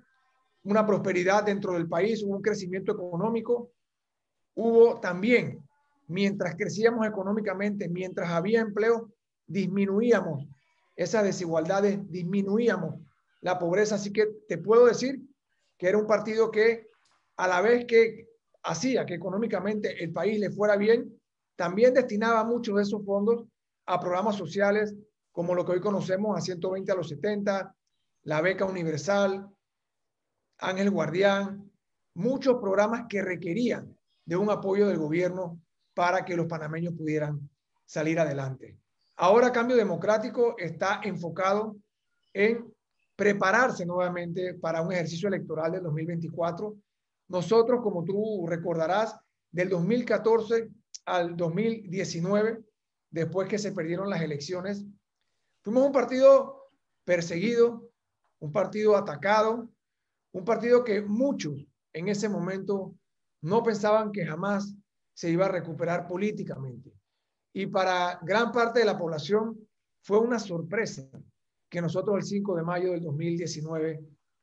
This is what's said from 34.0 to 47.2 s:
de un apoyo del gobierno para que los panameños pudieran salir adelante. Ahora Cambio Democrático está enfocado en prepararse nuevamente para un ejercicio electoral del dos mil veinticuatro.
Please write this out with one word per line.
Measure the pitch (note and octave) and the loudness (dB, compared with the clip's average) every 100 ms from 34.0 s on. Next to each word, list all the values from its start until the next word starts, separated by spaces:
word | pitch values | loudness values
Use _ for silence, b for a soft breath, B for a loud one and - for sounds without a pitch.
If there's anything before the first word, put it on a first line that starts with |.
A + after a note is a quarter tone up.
| _ _ | _ _
de | - F3 | -4 0
un | G#3 | 0
apoyo | G3 G3 G3 G3+ | 0 0 2 2
del | E3+ | 2
gobierno | D3+ D#3+ F3+ F#3 F3 E3+ _ _ _ | 0 0 0 -2 -8 -12 _ _ _
para | - F3 F#3 | -2 0 0
que | F3+ F3 | -2 -4
los | E3 | -2
panameños | E3 D3+ D#3+ E3+ | -4 -8 -6 -6
pudieran | E3 D#3 D3+ D3+ D3 C#3+ _ _ _ | -6 -4 -2 -2 -6 -10 _ _ _
salir | _ E3+ D#3 E3 | _ -4 -2 0
adelante. | D3+ C#3 C3+ B2+ - - _ _ _ - | 0 -2 -6 -10 -14 -20 _ _ _ 0
Ahora | F3 A3 B3 | 4 6 6
Cambio | A#3+ A#3+ B3 | 2 2 4
Democrático | G3 E3 G3 G#3+ A#3+ B3 A#3 A3+ | 2 0 0 0 0 0 0 0
está | E3+ E3+ G3 G3+ | -8 -4 -2 -2
enfocado | G#3 F3 E3+ E3+ F#3+ G#3 A3 G#3 _ _ _ _ _ | -4 -6 -8 -2 0 0 -2 -10 _ _ _ _ _
en | F#3+ G#3+ A#3 - _ _ _ _ - | 0 0 0 -6 _ _ _ _ 0
prepararse | G3+ G3+ F#3+ A3 B3+ G3 | 0 2 4 4 2 0
nuevamente | E3+ F3+ F3+ F3 F3 E3+ F3+ | -4 -2 -2 -2 -6 -6 -6
para | F3 E3 E3 | -6 -4 -2
un | E3+ | -2
ejercicio | F3+ E3+ E3+ G3+ | -2 -4 -4 -2
electoral | F#3+ - D#3 E3 | -4 -4 -4 -2
del | F#3 | -2
dos | E3+ | -4
mil | D3+ D#3+ | -4 -4
veinticuatro. | E3+ D#3 E3+ E3+ E3+ G#3 G#3 _ _ _ _ | -6 -6 -4 -4 -4 -8 -10 _ _ _ _